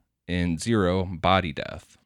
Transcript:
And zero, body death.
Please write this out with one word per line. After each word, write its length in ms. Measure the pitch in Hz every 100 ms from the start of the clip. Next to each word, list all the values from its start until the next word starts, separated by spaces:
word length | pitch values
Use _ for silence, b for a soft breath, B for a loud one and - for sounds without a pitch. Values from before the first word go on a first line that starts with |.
| _ _ -
And 320 | 90 87 82
zero, 420 | 113 113 90 92 90
body 480 | 85 90 95 90
death. 440 | 69 - - - _